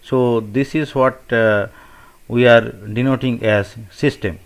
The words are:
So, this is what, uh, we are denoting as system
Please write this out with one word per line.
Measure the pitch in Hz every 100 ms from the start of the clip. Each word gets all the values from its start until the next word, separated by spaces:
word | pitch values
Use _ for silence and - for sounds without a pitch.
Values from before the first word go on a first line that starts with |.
So, | - 131 123 117
this | 107 113 139 156
is | 147
what, | 139 131 127 -
uh, | 117 110 107 98 - - - - _ -
we | 120 123
are | 117
denoting | 113 101 104 107 131 131 131 117
as | 110 104 98 - 107
system | - 147 - 101 82